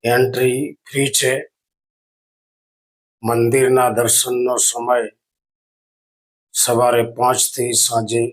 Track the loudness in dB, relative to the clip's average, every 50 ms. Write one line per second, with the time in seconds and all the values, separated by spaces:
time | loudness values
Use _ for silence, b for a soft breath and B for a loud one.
0 | 0 0 2 2 2 0 0 0 0 0 0 -2 -4 -6 -10 _ _ -8 -2 -2
1 | -2 0 0 0 0 0 -2 -4 -6 -14 _ _ _ _ _ _ _ _ _ _
2 | _ _ _ _ _ _ _ _ _ _ _ _ _ _ _ _ _ _ _ _
3 | _ _ _ _ -4 -2 0 2 2 2 2 2 4 4 4 4 2 2 2 0
4 | 0 2 0 0 0 -2 -2 -2 -2 -2 -2 0 -2 -2 -4 -4 -2 0 0 0
5 | 0 -4 _ _ _ _ _ _ _ _ _ _ _ _ _ _ _ _ _ _
6 | _ _ _ _ _ _ _ _ _ _ -4 -2 0 0 2 2 4 4 4 2
7 | 0 -2 -2 0 0 0 2 0 -2 -4 -4 -6 -6 -2 0 -2 -2 0 -2 -4
8 | -2 -2 -2 -2 -2 -2